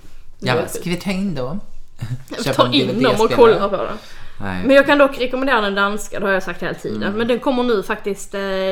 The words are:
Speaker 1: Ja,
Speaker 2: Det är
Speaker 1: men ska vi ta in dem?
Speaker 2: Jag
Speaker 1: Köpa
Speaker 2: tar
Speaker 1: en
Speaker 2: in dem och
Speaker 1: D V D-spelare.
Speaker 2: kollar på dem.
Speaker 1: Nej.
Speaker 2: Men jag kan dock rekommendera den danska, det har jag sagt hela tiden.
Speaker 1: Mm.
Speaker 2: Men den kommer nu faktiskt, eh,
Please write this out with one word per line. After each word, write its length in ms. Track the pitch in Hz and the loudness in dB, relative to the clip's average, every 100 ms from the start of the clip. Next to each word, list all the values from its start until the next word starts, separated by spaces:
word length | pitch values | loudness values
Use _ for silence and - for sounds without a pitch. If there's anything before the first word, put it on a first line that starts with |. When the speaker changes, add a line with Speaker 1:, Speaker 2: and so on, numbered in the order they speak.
| - - - - | -14 -12 -12 -6
Speaker 1:
Ja, 60 | 127 | -2
Speaker 2:
Det 40 | |
är 60 | 123 | 0
Speaker 1:
men 140 | - | -2
ska 200 | - 170 | -6 -4
vi 60 | 175 | -4
ta 160 | 190 | -2
in 240 | 185 202 143 | -2 -2 -4
dem? 240 | 127 196 - - - - 113 123 - | -4 -4 -6 -8 -8 -10 -8 -8 -8
Speaker 2:
Jag 140 | - | -6
Speaker 1:
Köpa 120 | 143 - | -2 2
Speaker 2:
tar 100 | 247 | 4
Speaker 1:
en 80 | |
Speaker 2:
in 140 | 277 - | 2 2
dem 80 | 202 | 2
och 60 | |
Speaker 1:
D 20 | |
V 60 | 247 | 2
D-spelare. 240 | 202 220 240 | 4 2 6
Speaker 2:
kollar 340 | 233 202 202 | 6 6 2
på 60 | 190 | -2
dem. 140 | 110 - - - - - | -4 -8 -12 -10 -10 -6
Speaker 1:
Nej. 220 | 98 95 247 | -4 -2 4
Speaker 2:
Men 100 | 277 | 6
jag 100 | 277 | 6
kan 120 | 294 | 6
dock 220 | 269 269 | 4 2
rekommendera 420 | 254 254 269 233 | -4 -2 0 2
den 140 | 202 196 | 2 0
danska, 440 | 202 208 - - | 0 -2 -6 -4
det 60 | 202 | 0
har 80 | |
jag 100 | 190 | 0
sagt 200 | 185 170 | -2 -4
hela 100 | 170 | -6
tiden. 300 | - - 208 | -6 -6 -4
Speaker 1:
Mm. 140 | 196 208 | -4 -2
Speaker 2:
Men 100 | 233 | 0
den 120 | 233 | 0
kommer 240 | 294 247 | 0 0
nu 200 | 247 214 | 2 0
faktiskt, 500 | 185 208 208 196 - | 0 -4 -4 -6 -8
eh, 60 | 196 196 190 190 | -6 -4 -2 -2